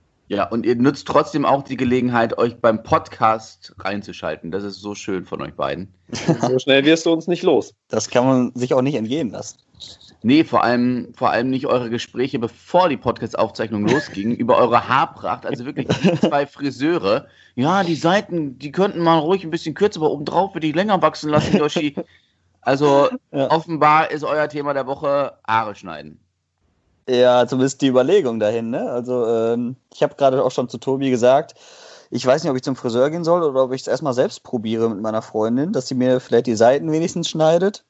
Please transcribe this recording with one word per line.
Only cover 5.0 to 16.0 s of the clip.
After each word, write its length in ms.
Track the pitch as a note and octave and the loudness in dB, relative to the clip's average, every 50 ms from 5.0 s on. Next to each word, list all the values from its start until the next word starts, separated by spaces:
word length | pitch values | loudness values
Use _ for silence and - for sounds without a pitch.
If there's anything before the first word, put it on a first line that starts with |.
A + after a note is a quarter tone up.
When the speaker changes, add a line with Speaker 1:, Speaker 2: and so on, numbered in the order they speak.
| - - F#2+ F2+ F2+ | -8 -6 -6 -6 -6
Speaker 1:
von 160 | - - - | -8 -8 -8
euch 120 | C#2 D2 D2+ | -8 -10 -6
beiden. 400 | - C#2+ C2+ D2 E2 G2 - _ _ _ - | -6 -6 -4 -4 -6 -10 -12 _ _ _ -12
Speaker 2:
<laughs> 320 | - A2 - - D#3+ A2+ | -10 -4 -2 -2 0 0
So 160 | A#2+ B2 B2+ | 0 0 0
schnell 260 | B2+ - C#3 C3+ C#3 C#3 | 0 2 4 4 4 6
wirst 200 | D3+ D#3+ D#3+ - | 4 4 4 4
du 60 | E3+ E3 | 0 0
uns 140 | D#3+ E3 | 0 0
nicht 160 | - - - F#3 | -2 -4 0 2
los. 320 | F3+ C#3 G#2+ - - - _ _ _ | 2 2 2 0 -4 -10 _ _ _
Speaker 3:
Das 200 | A2+ A2 - - | -4 -4 -4 0
kann 160 | - A#2+ B2 | 0 2 4
man 260 | C3+ C3 B2+ B2 - - | 4 4 2 2 0 -2
sich 180 | A#2+ B2 B2 D#3 | -4 -2 0 0
auch 80 | C3 | 0
nicht 140 | B2+ C#3 D3+ | 2 0 -2
entgehen 340 | A2+ A2 G#2+ C3 E3 C#3+ G2+ | -2 -4 -4 -4 -4 -4 -4
lassen. 300 | F2 F#2+ G#2+ - - _ _ _ _ - - - - - - - _ _ - | -6 -10 -12 -14 -18 _ _ _ _ -20 -20 -20 -20 -20 -20 -20 _ _ 2
Speaker 1:
Nee, 200 | A2+ C#3 D#3 D#3+ | 4 4 4 4
vor 200 | - B2 G#2+ - | 4 2 2 2
allem, 460 | A#2 B2 B2 A#2+ B2 B2+ A#2+ - - - | 2 2 2 2 0 0 -2 -6 -10 -6
vor 140 | - B2+ A2 | -2 0 0
allem 220 | - G#2+ C3+ C3 | 2 0 0 0
nicht 160 | C3 B2+ C#3 | -2 -2 0
eure 240 | - A#2+ B2+ B2 A2+ | 0 0 0 0 -4
Gespräche, 480 | A#2 A2+ - - - A#2+ A#2+ - - A#2+ | -6 -6 -8 -8 -6 -4 -4 -4 -2 -4
bevor 500 | A#2 A2 - _ _ - - F3+ F#3 E3+ | -6 -6 -8 _ _ 0 2 2 2 2
die 80 | C3+ | 0
Podcast-Aufzeichnungen 880 | - - A#2+ A2 - A#2+ A2+ - - A2 G#2+ - - A2+ G#2+ A2+ G#2 G#2 | 0 0 -2 0 0 -2 -4 -2 -2 -2 -2 -2 -6 -6 -4 -4 -2 0
losgingen, 480 | A2 B2+ D3+ - - - F#2+ G2+ A2+ A#2+ | 2 2 0 0 -4 -6 -6 -4 -4 -2
<laughs> 0 | |
über 220 | - A#2+ A2+ - | -2 0 2 4
eure 300 | - B2 A2+ A#2+ A#2 - - | 4 4 4 2 2 2 0
Haarpracht. 560 | B2+ C#3 E3 - - - - E2+ A#2 - - | 0 0 0 -2 -4 -8 -6 -6 -6 -6 -6
Also 180 | - - A#2+ A#2+ | -8 -8 -8 -10
wirklich, 220 | C#3 - - A#2 - | -8 -8 -6 -4 -2
die 300 | - A2+ | -2 2